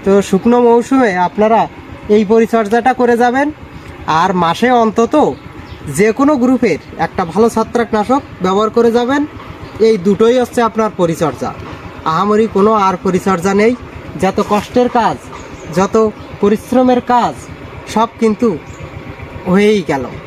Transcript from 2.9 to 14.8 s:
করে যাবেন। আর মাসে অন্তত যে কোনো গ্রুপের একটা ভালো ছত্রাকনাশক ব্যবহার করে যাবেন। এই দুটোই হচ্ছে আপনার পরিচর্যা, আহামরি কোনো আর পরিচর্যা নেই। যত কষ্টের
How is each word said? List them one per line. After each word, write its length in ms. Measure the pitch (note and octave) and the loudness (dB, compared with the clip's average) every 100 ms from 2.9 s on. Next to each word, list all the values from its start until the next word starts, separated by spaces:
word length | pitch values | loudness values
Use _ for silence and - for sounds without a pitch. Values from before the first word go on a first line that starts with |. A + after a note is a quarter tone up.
করে 240 | B3+ B3 A#3 | 2 2 2
যাবেন। 340 | B3 B3 C#4+ D4+ - - - - - | 2 2 -2 -4 -18 -20 -18 -14 -2
আর 260 | D#3 F#3 | 0 2
মাসে 380 | F#3 E3 E3 A#3+ | 2 0 2 2
অন্তত 640 | B3 A3+ F#3+ A#3 D4+ G#3+ C3+ - - - - - C#3 | 4 2 2 2 2 2 -2 -12 -18 -18 -14 -8 0
যে 160 | G#3+ | 0
কোনো 240 | A3 C#4 D4+ | 4 2 2
গ্রুপের 420 | B3+ C4 A#3 D3+ - - | 2 2 2 -2 -6 -6
একটা 280 | D#3+ - F3 | -6 -4 -4
ভালো 240 | E3+ A3+ | 2 2
ছত্রাকনাশক 720 | A3 A3 A#3+ A3 G#3+ G3+ C4 - - | 2 -2 -2 0 -2 0 0 -2 -6
ব্যবহার 280 | F#3 F#3+ A3 | -2 0 0
করে 220 | A#3 A#3 | 2 2
যাবেন। 340 | A3+ A#3+ C#4+ D4+ - - - - - | 2 0 0 -2 -8 -16 -16 -16 0
এই 180 | A3 A3 | 2 2
দুটোই 420 | F3 G3 A3+ B3+ | 0 2 4 2
হচ্ছে 220 | A#3+ - | 0 0
আপনার 280 | A3+ A3 A3 G#3+ | 0 0 -4 0
পরিচর্যা, 560 | E3+ D#3+ D#3+ B2+ A#2 - - - - - - | -2 0 -2 -2 -8 -10 -14 -16 -16 -8 -4
আহামরি 420 | D#3+ G3+ G#3 A3+ | -2 2 2 2
কোনো 200 | G3 G3+ | 2 2
আর 240 | A3 F#3+ F3+ | 2 2 0
পরিচর্যা 500 | G3 F3+ - F#3+ F3+ | -2 0 0 0 0
নেই। 220 | G3 A3 B3 - - - D3+ | 2 2 0 -8 -16 -14 -4
যত 220 | F#3 G3 G3 | -2 0 0
কষ্টের 400 | G#3 - B3 | -2 0 0